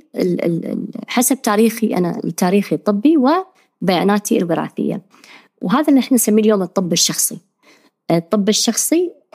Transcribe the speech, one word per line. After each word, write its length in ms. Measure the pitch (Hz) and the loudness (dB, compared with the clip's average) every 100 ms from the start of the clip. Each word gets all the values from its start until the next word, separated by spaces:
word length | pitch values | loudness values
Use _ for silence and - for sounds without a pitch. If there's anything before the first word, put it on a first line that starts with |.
| _ - | _ -4
ال-، 300 | 185 170 - | -2 0 -2
ال-، 200 | 165 - | -2 -4
ال-، 420 | - - - - | -8 -8 -12 -6
حسب 340 | - 247 269 | -2 0 0
تاريخي 540 | 233 208 226 220 214 - | 0 2 2 2 -2 -2
أنا، 260 | 175 170 | -2 -4
التاريخي 520 | 175 170 185 202 196 151 | -6 -2 0 0 0 -2
الطبي 400 | - 202 277 330 | -2 2 4 4
وبياناتي 1200 | 254 349 370 _ _ - 175 175 185 202 202 - | 4 2 -2 _ _ -6 0 2 2 0 0 -2
الوراثية. 640 | 175 160 156 - - - - _ - - _ - | 0 -2 -4 -6 -4 -6 -10 _ -20 -20 _ -8
وهذا 280 | 185 240 311 | -2 0 2
اللي 100 | 269 | 2
إحنا 160 | - 254 | 2 0
نسميه 260 | - 214 | 2 2
اليوم 200 | 214 214 | 4 2
الطب 320 | 175 - 180 | 0 -4 -2
الشخصي. 440 | 185 - - - - _ _ _ _ _ _ - | 0 -2 -2 -6 -6 _ _ _ _ _ _ -2
الطب 380 | 170 165 214 196 | -2 0 -2 0
الشخصي، 600 | 208 - 220 - 320 349 - _ | 0 0 -2 0 0 -2 -8 _